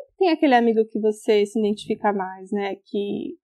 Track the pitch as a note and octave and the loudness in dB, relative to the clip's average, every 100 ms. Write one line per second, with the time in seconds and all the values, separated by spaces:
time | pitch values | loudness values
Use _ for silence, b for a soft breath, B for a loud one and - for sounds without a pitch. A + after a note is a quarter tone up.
0 | - - F#4 D#4+ D4+ A#3+ A#3 A3 A3 G#3+ | -6 0 0 4 4 4 4 2 0 0
1 | G#3+ G#3+ - G#3 G#3 A3+ G#3 G#3 - G#3+ | -2 -2 0 2 2 0 -2 -2 -6 -4
2 | G#3 G3 F#3 F#3+ F#3+ G#3 G3 F#3 _ G#3 | -2 -2 -6 -10 -8 -6 -4 -8 _ -6
3 | G3+ G#3 - - | -4 -6 -8 -10